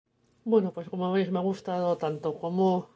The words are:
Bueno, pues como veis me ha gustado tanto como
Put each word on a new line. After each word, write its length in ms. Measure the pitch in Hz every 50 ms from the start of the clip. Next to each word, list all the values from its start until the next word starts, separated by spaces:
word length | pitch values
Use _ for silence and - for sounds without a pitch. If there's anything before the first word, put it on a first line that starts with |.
| _ _ _ _ _ _ - _ -
Bueno, 280 | 226 220 220 190 180 -
pues 160 | 170 170 -
como 240 | - 185 180 185 185
veis 180 | 196 190 175
me 100 | 185 180
ha 20 | 180
gustado 560 | 196 190 196 - 196 180 180 180 175 170 170
tanto 400 | 165 156 156 151 - 160 151 -
como 500 | - 170 175 185 190 190 180 180 - - _